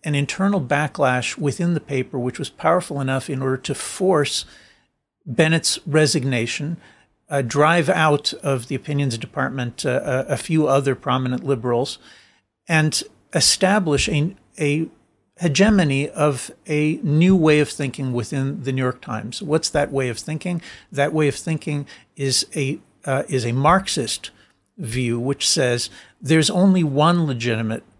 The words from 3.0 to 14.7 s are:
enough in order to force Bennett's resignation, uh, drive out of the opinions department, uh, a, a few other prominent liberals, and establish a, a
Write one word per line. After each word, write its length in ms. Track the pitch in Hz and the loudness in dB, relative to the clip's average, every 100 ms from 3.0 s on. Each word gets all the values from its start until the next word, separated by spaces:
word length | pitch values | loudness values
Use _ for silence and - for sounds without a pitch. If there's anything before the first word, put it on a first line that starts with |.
enough 300 | 135 135 - | -2 -4 -4
in 100 | 135 | -4
order 180 | 131 131 | -2 -2
to 180 | - 139 | -4 -8
force 720 | - - 190 170 143 - - - - _ _ _ _ _ - | -8 -2 2 2 2 -2 -8 -16 -20 _ _ _ _ _ -10
Bennett's 500 | 117 160 160 - - - | 2 4 4 0 -4 0
resignation, 920 | 151 151 147 131 123 117 - 147 170 - _ _ _ _ | 2 4 2 0 -2 -2 -4 -6 -8 -12 _ _ _ _
uh, 140 | 143 | -4
drive 440 | 127 127 147 175 156 | -2 2 4 4 2
out 460 | 180 160 147 - - | 2 4 2 -2 -6
of 260 | 160 135 117 | -4 -4 -4
the 60 | |
opinions 420 | 135 - 143 139 117 | -8 -4 -2 -2 -4
department, 680 | 117 - 135 135 120 - 151 | -8 -4 -4 -4 -8 -6 -2
uh, 400 | 127 156 131 131 | -2 0 -2 -2
a, 60 | |
a 40 | 139 | -4
few 300 | - 160 151 | 0 0 4
other 280 | 135 139 127 | 2 2 -2
prominent 480 | - 127 131 127 | -2 -2 0 -4
liberals, 560 | 131 135 123 120 131 - - - _ _ _ _ _ | -2 -2 0 0 -2 -6 -16 -20 _ _ _ _ _
and 360 | 160 151 - - _ _ | 2 2 -2 -8 _ _
establish 760 | 170 - - 190 208 175 143 - | 0 2 2 2 2 2 0 0
a, 260 | 160 156 196 _ - | 0 -2 -4 _ -4
a 300 | 147 | -2